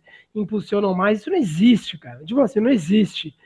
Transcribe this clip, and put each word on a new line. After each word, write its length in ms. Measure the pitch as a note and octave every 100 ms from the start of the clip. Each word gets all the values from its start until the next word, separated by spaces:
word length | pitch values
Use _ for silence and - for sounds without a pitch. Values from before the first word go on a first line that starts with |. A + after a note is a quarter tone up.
| _ - _
impulsionam 600 | G#3+ G3 G#3+ - G3+ G3
mais. 260 | F3+ G3+ G#3+
Isso 100 | D#4
não 60 | F#4
existe, 600 | F#3+ D#3 A#3 A3 - D#3+
cara. 260 | B2 B2
Digo 160 | D#3+ B3+
assim, 200 | A#3 G#3
não 100 | A#3+
existe. 680 | A#3 D#3 G#3+ F#3 - D#3 -